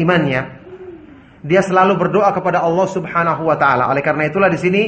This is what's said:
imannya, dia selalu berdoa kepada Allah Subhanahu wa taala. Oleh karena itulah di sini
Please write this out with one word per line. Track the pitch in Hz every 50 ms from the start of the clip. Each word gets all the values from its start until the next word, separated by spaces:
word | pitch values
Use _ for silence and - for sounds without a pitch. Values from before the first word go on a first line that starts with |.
imannya, | 160 170 180 165 151 139 131 131 139 - - - - - - - - - - - - - - - - - - - -
dia | 147 175 196
selalu | 190 190 185 185 185 196 196
berdoa | 170 180 160 156 208 202 196 -
kepada | - 175 180 170 170 165
Allah | 170 165 185 190 -
Subhanahu | - 185 160 - - 170 170 165 151 143 165
wa | 160 147
taala. | 143 147 139 127 123 123 117 139
Oleh | 143
karena | - 156 151 147 156
itulah | 151 151 196 196 180
di | 165 -
sini | 175 180 185 202 220